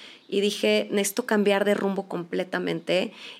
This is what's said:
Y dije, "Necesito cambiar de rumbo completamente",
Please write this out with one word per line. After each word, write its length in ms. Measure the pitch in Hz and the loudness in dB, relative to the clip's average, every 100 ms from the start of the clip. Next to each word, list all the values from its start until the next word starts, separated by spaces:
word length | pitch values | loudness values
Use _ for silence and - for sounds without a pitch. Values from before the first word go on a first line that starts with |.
| - - _ | -20 -20 _
Y 120 | 196 | 0
dije, 480 | 202 202 214 214 214 | 0 0 2 2 2
"Necesito 340 | 202 202 - | 0 0 -2
cambiar 400 | 247 214 202 196 | 0 2 4 4
de 100 | 202 | 2
rumbo 340 | 202 196 196 190 | 2 0 -2 -4
completamente", 1040 | 175 175 185 180 180 175 165 170 175 214 - - - | -8 -6 -6 -4 -4 -4 -4 0 0 0 -8 -18 -20